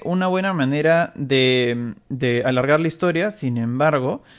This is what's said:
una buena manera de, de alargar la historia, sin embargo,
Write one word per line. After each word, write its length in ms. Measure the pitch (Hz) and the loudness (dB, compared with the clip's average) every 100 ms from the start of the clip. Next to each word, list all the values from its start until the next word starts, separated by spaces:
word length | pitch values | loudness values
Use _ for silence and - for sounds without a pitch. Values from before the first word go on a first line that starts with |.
| - | -2
una 220 | 185 185 | -2 0
buena 260 | 185 190 | 0 0
manera 580 | 175 131 147 156 170 - - | 0 0 2 2 2 0 -4
de, 800 | 135 135 127 127 120 120 117 - - | 0 2 4 2 2 -2 -6 -10 -10
de 360 | 131 127 120 127 | -4 0 0 0
alargar 340 | 127 135 151 | 0 2 2
la 80 | 165 | 0
historia, 440 | 156 180 165 208 | -2 -2 0 -2
sin 260 | - 131 120 | -4 -4 -2
embargo, 680 | 117 127 156 143 127 254 - | -2 0 0 0 -2 -6 -12